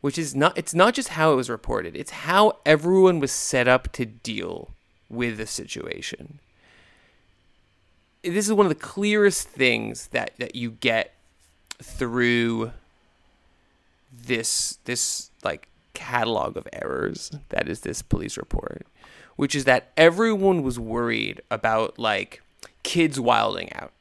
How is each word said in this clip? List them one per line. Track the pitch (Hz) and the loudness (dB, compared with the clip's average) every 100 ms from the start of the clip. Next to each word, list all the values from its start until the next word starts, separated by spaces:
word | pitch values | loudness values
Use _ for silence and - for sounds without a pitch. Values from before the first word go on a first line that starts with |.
which | 143 139 | -4 -4
is | 156 135 | -6 2
not, | 156 - | 2 2
it's | 160 165 | -6 4
not | 196 | 4
just | 247 254 | 4 -4
how | 160 160 | 0 4
it | 135 | 4
was | 123 | 0
reported, | 113 - 113 87 - | -6 -4 -4 -4 -10
it's | - | -12
how | - 151 185 214 - | -12 0 4 4 4
everyone | - 156 165 190 185 170 | 4 4 6 6 6 6
was | 139 | 0
set | - - 135 123 | -2 -2 2 4
up | 127 - | 4 2
to | - 120 | -6 -8
deal | 110 - 110 87 85 - - _ _ _ | -6 -10 -8 -6 -8 -12 -20 _ _ _
with | 117 120 107 | -4 -4 -4
the | 110 | -8
situation. | - - - - - - - - 147 _ _ _ _ _ _ _ _ _ _ _ _ _ _ _ _ _ _ | -10 -10 -12 -10 -10 -10 -12 -16 -20 _ _ _ _ _ _ _ _ _ _ _ _ _ _ _ _ _ _
This | - 175 208 | -4 -2 0
is | |
one | 208 196 | 4 4
of | |
the | 151 | 2
clearest | - - 208 208 202 190 - | -6 -4 0 4 4 4 -8
things | - 131 117 110 110 - | 2 2 2 -2 -10 -6
that, | - 110 _ | -4 -4 _
that | 120 - | -12 -6
you | 120 | -8
get | 110 123 113 - _ _ _ _ _ _ - | -2 0 0 -2 _ _ _ _ _ _ -20
through | - - 127 120 120 120 117 117 113 - _ _ _ _ _ _ _ _ _ _ _ _ _ | -16 -6 -4 0 2 2 0 -2 -6 -10 _ _ _ _ _ _ _ _ _ _ _ _ _
this, | 127 117 120 113 - - - - | -20 -4 -4 -2 -4 -4 -8 -8
this, | 123 - - - _ | -4 -4 -6 -12 _
like, | - 76 - _ _ | -8 -8 -12 _ _
catalog | - - 120 113 107 - - | -18 -6 -2 0 -2 -2 -6
of | - | -12
errors | - - 67 - - - 151 - | -10 -8 -4 -4 -4 -12 -16 -8
that | - - | -6 -4
is | 113 | -8
this | - - | -8 -10
police | - - 98 - | -2 -2 -2 -10
report, | - - - - - _ - - - - | -8 -8 -8 -12 -18 _ -20 -20 -20 -4
which | 143 143 | -4 -2
is | 135 | 2
that | 127 - - | 2 2 6
everyone | 160 170 226 214 190 180 | 6 8 2 4 2 2
was | 135 120 | 0 -4
worried | 113 113 117 113 110 - - | -6 -4 -2 -2 -4 -8 -8
about, | 110 113 110 110 - | -2 0 2 0 -2
like, | 113 101 101 - _ _ - _ | -2 -2 -4 -14 _ _ -20 _
kids | - 170 160 135 | -4 2 2 2
wilding | 117 110 107 92 87 | 2 2 2 -2 -10
out. | - - _ | -12 -16 _